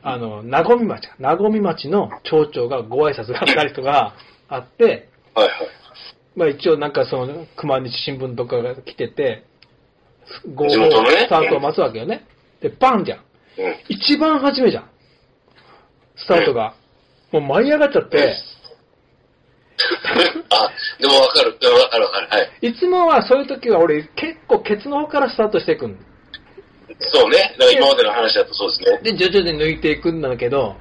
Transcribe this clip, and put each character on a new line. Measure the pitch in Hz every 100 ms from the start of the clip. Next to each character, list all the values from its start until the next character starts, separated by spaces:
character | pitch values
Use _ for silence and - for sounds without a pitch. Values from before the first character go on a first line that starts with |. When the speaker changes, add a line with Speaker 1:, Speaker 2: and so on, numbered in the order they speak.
Speaker 1:
あ | 143 123
の、 | 113 107
な | 117 139
ご | 170 240
み | 214
町 | 113 -
か。 | -
な | 135 170
ご | 208
み | 214
町 | 196 160 139
の | 196 127 -
町 | - 156 147
長 | 143 120
が | 131
ご | 110 123 147
挨 |
拶 | - 113
が | 123
あ |
っ | -
た | 156
り | 147
と | 143
か | 131 143 107 - - _ _
あ | 131
っ | -
て、 | - 226 - - _ _
Speaker 2:
は | -
い、 | 104
は |
い。 | - - - _ - - _ _ -
Speaker 1:
ま |
あ | 160
一 | 139 175
応 | 151
な | 147
ん |
か | 143
そ | 127 135 127
の、 | 156 156 -
熊 | 147 131
西 | 127 120
新 | - 135
聞 | 131 120
と | 120
か | 123
が | 123 127
来 | -
て | - 117
て、 | - 135 107 _ _ _ _ _ _ _ _ _ -
Speaker 2:
地 | -
元 | 135 147 165 156 143
の |
ね。 | - 185 240
Speaker 1:
ス |
タ | 160
ー | -
ト | -
を |
待 | -
つ | 120
わ | 143
け | 110
よ | 127
ね。 | 233 _ _ _ _
で、 | 147
バ | - 262 233
ン |
じ | 151
ゃ | -
ん。 | _ _ _ -
Speaker 2:
う | -
ん。 | - -
Speaker 1:
一 | 196 - 294
番 | 311 311
初 | 277 262
め | 240
じ | 123
ゃ |
ん。 | - _ _ _ _ _ _ _ _ _ _ _ _
ス | - -
タ |
ー | 175
ト | 165
が。 | 117 110 - _ _ _ _ _
Speaker 2:
う | 160
ん。 |
Speaker 1:
も | 139
う | 160
舞 | 269
い |
上 | 302
が | 285
っ |
ち | 254
ゃ |
っ | -
て。 | -
Speaker 2:
う |
ん。 |
<laughs> | 240 - - - - - _ _ _ _ _ _ _ _ _ - - - - 156 - 320 -
あ、 | - - - - -
で | 139
も | 135
わ | 131
か | -
る。 | - -
で | 127
も |
わ | 120 127
か | 113
る、 |
わ | -
か | 98
る。 | -
は | - - -
い。 | 240
Speaker 1:
い |
つ | 233 359
も | 359 339
は | 285 -
そ | 269
う |
い |
う | 277
時 | 262 240
は | 185
俺 | 165 151
結 | 151 - 320 330 -
構 | 226
ケ | - 202
ツ | 277
の | 285
方 | 302
か | 294
ら | 262
ス | -
タ |
ー | 214
ト | 170
し | 165
て |
い | 156
く | 117
ん。 | 95 - _ _ - _ - _ _ - -
Speaker 2:
そ | - - -
う |
ね。 | 147 - -
だ | 127
か |
ら |
今 | 127 139
ま | 127
で |
の | 110
話 | 117 110
だ | -
と | -
そ | - 101
う |
で |
す | - - -
ね。 | 226
Speaker 1:
で、 | 175
徐 | 180
々 | 196 170
に | 151
抜 | 156
い | 156
て | 156
い | 147
く | 170
ん | 165
だ | 139 120
け | 120
ど | 139 110 92